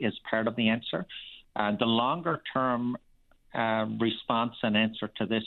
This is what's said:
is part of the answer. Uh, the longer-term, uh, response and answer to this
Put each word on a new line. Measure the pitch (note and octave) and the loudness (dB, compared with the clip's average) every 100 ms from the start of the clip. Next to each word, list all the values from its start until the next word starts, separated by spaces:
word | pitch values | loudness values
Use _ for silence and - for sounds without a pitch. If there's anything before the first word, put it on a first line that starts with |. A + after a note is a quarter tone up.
is | A2+ - - | -2 -2 -2
part | A2+ A2+ | 0 0
of | A#2 | 2
the | A2 | 2
answer. | A#2 - E2 - - - - - - | 2 -2 -6 -6 -12 -16 -20 -8 -2
Uh, | G#2 G#2 | 0 2
the | A#2 | 2
longer-term, | A2+ B2 E3 E3+ D#3+ - C3+ C3 A#2+ B2 B2+ _ _ _ _ _ | 4 2 0 -2 -4 -2 0 2 2 0 -4 _ _ _ _ _
uh, | - A2+ A2 A2 A2 | -2 2 2 0 0
response | A2+ A2 - A#2+ A#2+ - | 0 0 -2 0 0 -2
and | A2+ G#2 | 2 4
answer | A2 A2 G#2+ - | 2 0 -6 -4
to | G2 | -2
this | A2+ | 0